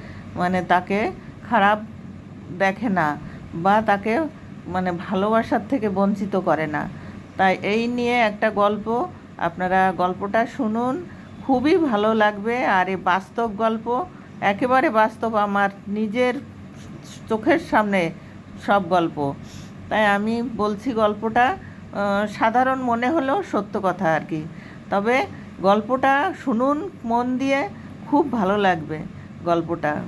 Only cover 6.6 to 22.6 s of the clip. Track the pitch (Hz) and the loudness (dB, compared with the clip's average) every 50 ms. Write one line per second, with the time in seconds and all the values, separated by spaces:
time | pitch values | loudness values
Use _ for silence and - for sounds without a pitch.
6.6 | 156 151 151 147 151 - - - - - - - - - - - 190 190 185 - | 2 0 -2 -2 -4 -4 -8 -12 -14 -14 -14 -14 -16 -8 -2 2 4 4 4 2
7.6 | - 190 208 226 233 240 247 247 240 240 240 247 233 214 202 208 233 220 196 196 | 0 0 0 0 0 0 0 0 0 2 2 4 2 2 2 0 0 0 2 4
8.6 | 202 208 208 214 202 220 226 240 359 359 - - - - - - 175 170 170 - | 2 2 2 0 -2 -2 -2 -2 -2 -4 -6 -12 -18 -16 -8 -4 -4 -4 -2 -2
9.6 | 185 180 180 190 185 190 175 170 180 180 185 - 196 196 196 220 233 233 - - | -2 2 4 4 4 4 2 2 0 0 0 -2 -4 -2 0 0 0 0 -2 -2
10.6 | 269 220 214 226 240 254 269 359 349 - - - - - - - - - 269 254 | -2 -2 0 0 0 0 -2 -4 -6 -10 -14 -18 -18 -18 -16 -6 0 2 2 4
11.6 | 240 302 339 370 330 285 226 202 208 220 220 220 214 208 214 202 196 226 233 247 | 4 4 4 4 4 4 2 2 4 4 4 4 4 4 2 0 -2 -2 0 0
12.6 | 233 - 208 185 185 180 190 175 175 185 175 190 190 - - - 233 233 202 202 | 2 2 4 4 2 2 0 -2 2 2 2 2 0 -2 -4 -2 -2 -2 0 0
13.6 | 220 226 226 226 220 240 240 254 370 349 - - - - - - - 196 202 202 | 0 0 0 -2 -2 -2 -2 -2 -4 -6 -10 -16 -20 -18 -8 -2 0 0 0 2
14.6 | 277 247 254 262 247 233 214 220 220 220 220 - - 226 226 214 208 202 202 202 | 2 4 4 4 4 4 4 4 4 4 2 -2 -4 -2 0 2 0 2 2 2
15.6 | 202 196 196 - - 196 202 214 220 214 196 247 247 247 240 277 - - - - | 2 0 0 -4 -10 -6 -4 -2 -2 -2 0 2 2 2 0 -2 -6 -12 -16 -16
16.6 | - - - - - - - - - - - - - - 226 220 220 311 285 330 | -18 -18 -18 -16 -16 -16 -16 -16 -16 -16 -16 -12 -6 -4 -4 0 2 4 2 2
17.6 | 330 - - 233 214 208 202 190 170 160 160 - - - - - - - - - | 2 2 2 2 2 4 2 2 2 0 -2 -6 -14 -18 -18 -18 -18 -18 -16 -6
18.6 | - - 208 202 190 165 185 180 170 165 156 151 147 139 139 - - - - - | 0 2 2 2 2 2 2 2 2 2 0 -2 -2 -2 -4 -6 -10 -16 -16 -16
19.6 | - - - - - - - 208 214 202 202 202 208 220 226 233 233 262 - 190 | -16 -16 -16 -14 -8 -2 0 2 4 4 2 2 0 0 -2 -2 -4 -4 -4 -2
20.6 | 208 208 214 196 - 269 240 220 220 208 208 208 226 226 220 240 247 262 381 381 | -2 -2 -2 -2 -4 -4 0 2 2 2 2 0 -2 0 2 2 2 2 2 -2
21.6 | - - - - - - - - 202 202 202 202 214 208 208 - - 220 214 247 | -8 -14 -16 -16 -14 -10 -6 -2 0 0 0 0 0 -2 -2 0 2 2 4 4